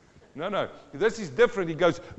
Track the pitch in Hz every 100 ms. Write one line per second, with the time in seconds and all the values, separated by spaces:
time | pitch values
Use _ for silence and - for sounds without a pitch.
0 | _ _ - - 170 196 131 - - 143
1 | 202 226 196 127 233 202 180 160 175 160
2 | -